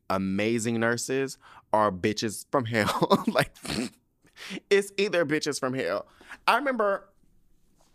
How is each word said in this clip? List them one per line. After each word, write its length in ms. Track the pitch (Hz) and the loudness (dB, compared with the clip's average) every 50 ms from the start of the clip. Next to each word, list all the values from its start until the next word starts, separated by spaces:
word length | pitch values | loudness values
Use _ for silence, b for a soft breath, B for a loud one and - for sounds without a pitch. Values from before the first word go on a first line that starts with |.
| _ - | _ -4
amazing 720 | 98 95 95 95 95 98 104 110 117 120 107 120 117 113 | -2 -2 0 -2 0 0 0 0 0 0 0 -2 0 0
nurses 580 | 113 117 120 120 - - 131 131 135 135 - B B B B B B _ - | 0 0 0 -2 -2 -4 -2 -2 -2 -4 -8 B B B B B B _ 2
or 200 | 107 107 104 95 | 2 4 2 2
bitches 540 | 90 85 110 104 - - 110 95 - - - | 0 -2 -2 -2 -2 -4 -4 -6 -8 -6 -2
from 140 | - 143 123 | -2 -2 0
hell. 600 | 113 117 113 104 95 - - 185 - 196 196 - | 0 0 2 2 2 2 0 2 4 4 2 2
<laughs> 40 | - | 2
Like, 260 | 202 - 139 - - - - - - - 226 - - _ _ _ _ _ B B B B B B 196 190 - - | 0 0 0 0 -4 -12 -10 -6 -6 -4 -6 -6 -8 _ _ _ _ _ B B B B B B -12 -12 -2 2
it's 220 | 202 196 202 202 - | 2 2 2 0 -2
either 280 | - 196 208 175 175 170 | -2 -2 0 2 0 2
bitches 360 | 135 151 151 - 156 135 - | 2 0 0 0 -2 -2 -2
from 140 | - 127 127 | -4 -4 -2
hell. 340 | 135 113 82 95 101 B B B B B B B B _ - | -2 -2 -2 -2 -2 B B B B B B B B _ 2
I 80 | 208 | 2
remember, 520 | 233 294 277 262 226 214 202 196 - - - _ _ _ _ _ _ _ _ _ _ _ _ _ _ _ _ | 4 2 0 0 0 0 0 0 -2 -6 -12 _ _ _ _ _ _ _ _ _ _ _ _ _ _ _ _